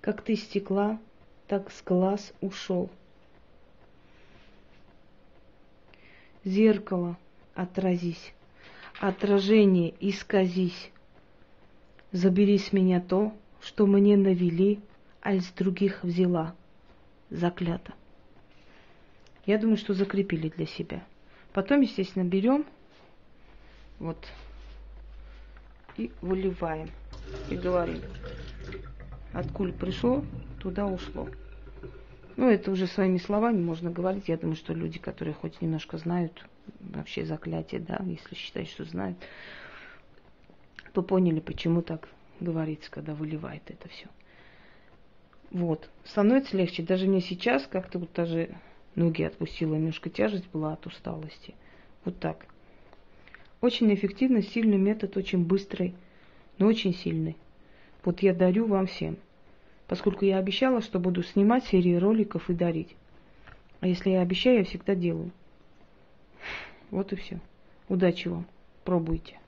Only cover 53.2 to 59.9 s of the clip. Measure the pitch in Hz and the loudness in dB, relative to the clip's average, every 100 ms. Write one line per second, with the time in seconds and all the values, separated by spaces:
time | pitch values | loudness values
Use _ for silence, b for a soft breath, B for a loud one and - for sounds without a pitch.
53.2 | b b b b 247 240 220 202 202 - | b b b b 0 4 4 4 0 0
54.2 | 262 240 202 233 220 202 196 214 196 - | 2 4 2 2 4 4 4 2 -2 -4
55.2 | 190 185 170 196 196 - 180 - b b | -2 0 2 2 0 -4 -4 -4 b b
56.2 | b b b - 202 220 190 175 - 160 | b b b 2 2 4 0 -2 -4 -4
57.2 | 160 160 - - b b b b - 175 | -4 -6 -18 -20 b b b b -4 2
58.2 | 190 175 180 185 226 196 190 - 160 165 | 2 4 4 4 2 2 0 -2 -6 -6
59.2 | - - b b b b - | -14 -20 b b b b -6